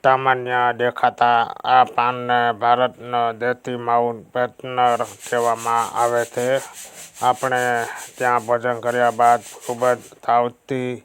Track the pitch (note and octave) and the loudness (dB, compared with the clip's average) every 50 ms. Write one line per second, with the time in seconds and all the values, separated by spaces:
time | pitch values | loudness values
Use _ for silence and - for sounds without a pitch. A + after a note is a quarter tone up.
0 | - C3 C3 C3 C3+ C3 B2+ B2+ B2 B2 B2 B2 B2 B2 A#2+ A2+ A#2+ B2 - - | 4 4 4 4 4 2 0 0 0 -2 0 2 2 2 0 0 -2 -2 0 0
1 | - A#2+ A#2 - A#2+ A#2+ A#2+ A#2 A#2 - - - - - B2+ B2+ B2 B2 - - | 0 0 2 2 2 4 4 2 2 -2 -6 -8 0 2 4 4 4 4 2 0
2 | A#2+ B2 B2+ B2 B2 B2 B2 A#2+ A#2+ A#2+ A2+ G2+ A#2 A#2+ B2 B2 B2+ B2 - - | 0 0 -2 -4 -2 0 0 2 2 0 -2 0 2 2 4 4 2 0 -2 -8
3 | A2+ A#2+ B2 A#2+ A#2 A#2 A2+ A2 A#2+ B2 B2 B2 _ B2+ B2 A#2+ A#2+ A#2 A#2 A#2+ | -10 -4 -2 -2 -2 -2 -2 -2 -4 -4 -4 -4 _ -8 -8 -6 -2 0 0 2
4 | A#2+ A#2+ A#2 A2 F2+ - _ B2+ B2 B2 - - - B2+ B2+ B2 B2 B2 A#2+ A#2 | 0 0 -4 -8 -14 -8 _ -2 -2 -2 -4 -12 -12 -8 -2 0 2 2 2 0
5 | A#2+ G#2 G2+ - - - - A#2+ A#2 A#2 A2+ A2+ A#2 A#2 A#2 A#2 A2+ - - A#2 | -2 -6 -8 -16 -8 -4 -2 0 0 0 0 -2 -2 -2 0 0 0 -2 0 0
6 | A#2+ A#2+ A#2+ A#2+ A#2 - - B2 A#2+ B2+ C3+ C3 - - - - - - - - | 0 2 2 0 -2 -2 -4 -4 -2 -2 -2 -2 -4 -8 -18 -18 -20 -20 -20 -20
7 | - - _ - A#2 B2 B2+ - - C3 B2+ B2 B2 B2 A#2+ A#2+ A2+ - - - | -20 -20 _ -2 0 0 0 0 -2 -2 -2 0 0 0 -2 -2 -4 -6 -10 -14
8 | - - - - B2+ B2 A#2+ A#2+ A2 A2+ A#2+ A#2+ A2+ B2 A#2+ A#2 A2 A#2+ A#2+ B2 | -16 -18 -8 -4 0 0 0 0 0 0 -2 0 0 -4 -4 -2 -4 -2 0 2
9 | A#2+ A#2 A2 A2+ A#2+ A#2+ A#2+ A#2 A2 - - - - - A#2+ A#2 B2 B2+ B2 A#2 | 2 2 2 4 4 4 4 4 0 -10 -20 -14 -10 -8 -4 0 0 0 0 0
10 | G#2 - - - - - A#2+ A#2+ A#2+ A#2+ A#2+ _ _ - C#3 C3 B2+ B2+ B2 A#2 | -4 -20 -20 -10 -2 0 2 2 2 0 -4 _ _ -8 -6 -4 -4 -6 -8 -10